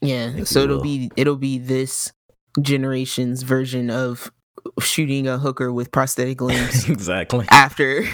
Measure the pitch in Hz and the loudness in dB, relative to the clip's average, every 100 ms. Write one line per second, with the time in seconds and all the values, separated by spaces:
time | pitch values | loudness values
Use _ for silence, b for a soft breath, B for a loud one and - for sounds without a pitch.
0 | 143 127 117 139 - 139 139 139 143 139 | -2 -2 -4 -6 0 2 2 0 -2 -4
1 | 123 - 143 139 135 127 127 131 131 - | -4 0 0 0 -2 -4 -2 -2 -2 -6
2 | - - _ _ _ - 139 139 131 131 | -8 -10 _ _ _ -2 2 0 0 -2
3 | 131 - 123 127 127 131 131 127 120 120 | -2 -2 -2 -2 0 0 0 -2 -2 -2
4 | 127 120 - - _ - - - - - | -2 -6 -12 -18 _ -16 -10 -4 -2 0
5 | 147 139 131 127 139 131 127 120 123 139 | 0 0 -2 -2 -2 -2 -2 -2 0 0
6 | 131 - 127 127 127 127 120 123 98 104 | 0 0 -2 -2 0 0 2 0 2 -2
7 | 90 90 85 123 101 135 135 - 135 143 | 0 -2 0 0 6 8 8 2 0 0
8 | 226 | 0